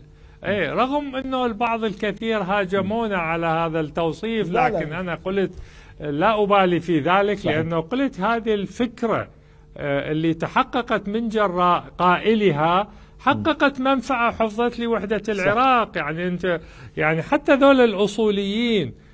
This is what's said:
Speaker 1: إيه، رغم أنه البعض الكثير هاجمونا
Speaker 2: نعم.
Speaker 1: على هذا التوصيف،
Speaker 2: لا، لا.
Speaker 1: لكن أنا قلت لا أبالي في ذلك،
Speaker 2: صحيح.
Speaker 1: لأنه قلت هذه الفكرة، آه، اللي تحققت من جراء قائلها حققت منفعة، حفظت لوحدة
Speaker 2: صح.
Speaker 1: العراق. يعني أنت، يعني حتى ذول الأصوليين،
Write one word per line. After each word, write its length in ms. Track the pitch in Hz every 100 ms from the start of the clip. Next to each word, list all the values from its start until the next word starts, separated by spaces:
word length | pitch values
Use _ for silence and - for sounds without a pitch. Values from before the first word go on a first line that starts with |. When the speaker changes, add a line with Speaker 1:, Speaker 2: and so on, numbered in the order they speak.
| - - - - 165
Speaker 1:
إيه، 280 | 202 143
رغم 420 | 165 254 294 285 262
أنه 300 | 262 262 247
البعض 380 | 214 233 226
الكثير 540 | 220 - 214 196 226 220
هاجمونا 760 | 180 202 185 196 185 226 226 190
Speaker 2:
نعم. 40 |
Speaker 1:
على 260 | 165 170 165
هذا 340 | 160 165 160
التوصيف، 720 | 156 175 165 151 220 220 170
Speaker 2:
لا، 180 | 202 247
لا. 80 | 190
Speaker 1:
لكن 160 | 156
أنا 220 | 165 180 160
قلت 360 | 185 196 185 - - - - -
لا 440 | 151 143 202 214
أبالي 360 | 202 202 185 170
في 200 | 165 160
ذلك، 380 | 151 190 202 202
Speaker 2:
صحيح. 180 | 165 151
Speaker 1:
لأنه 240 | 160 165
قلت 400 | 165 247 277 -
هذه 340 | 202 233 220
الفكرة، 760 | 208 190 - 240 - 226 147 101 - - - - -
آه، 340 | 143 139 135
اللي 220 | 156 165
تحققت 760 | 160 151 226 247 247 233 208 202
من 200 | 220 233
جراء 540 | 214 202 175 175 170 - -
قائلها 880 | 180 175 208 226 196 143 160 180 214 - - -
حققت 600 | 262 277 254 294 285 277
منفعة، 520 | 262 269 - 247 233
حفظت 480 | - 220 214 240 240
لوحدة 420 | 233 220 196 208
Speaker 2:
صح. 100 | 214
Speaker 1:
العراق. 640 | 202 185 220 262 247 220 175
يعني 300 | 147 160 180
أنت، 320 | 175 185 165 - - - -
يعني 240 | 156 165
حتى 340 | - 294 - 269
ذول 260 | 277 269
الأصوليين، 1200 | 233 196 202 214 214 202 196 214 240 214 123 - -